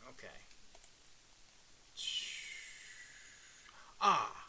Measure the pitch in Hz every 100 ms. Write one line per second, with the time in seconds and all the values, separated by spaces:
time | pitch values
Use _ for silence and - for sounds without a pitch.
0 | 127 - 101 - - - - - - -
1 | - - - - - - - - - -
2 | - - - - - - - - - -
3 | - - - - - - - - - -
4 | 202 175 107 -